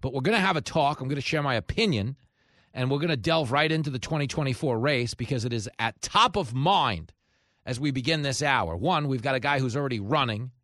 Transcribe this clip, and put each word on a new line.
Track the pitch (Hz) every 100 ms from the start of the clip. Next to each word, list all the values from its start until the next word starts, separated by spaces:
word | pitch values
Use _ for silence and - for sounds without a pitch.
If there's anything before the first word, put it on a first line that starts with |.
But | 131
we're | 131
gonna | 135 220
have | 190 165
a |
talk. | - 165 143 147
I'm | 131
gonna | 143
share | - 156
my | 143 120
opinion, | - - 220 123 101 135 _ _ _ _ _
and | - 127
we're | 143
gonna | 160 147
delve | 123 165 135
right | 139 156
into | 160 151
the | 127
twenty | - 156 139
twenty-four | - 139 123 147 113
race | 135 135 120
because | - 117 131 120
it |
is | 117 101 -
at | 113 -
top | - 196 240 190
of | 139
mind | 123 151 196 135 90 80 _ _ _ _ _ -
as | 123
we | 147
begin | 131 127 160
this | 143 127
hour. | 147 127 87 85
One, | 135 170 147
we've | 131
got | 131 131
a |
guy | 139 143
who's | 131 120
already | 139 117
running | 101 151 127 107 127 -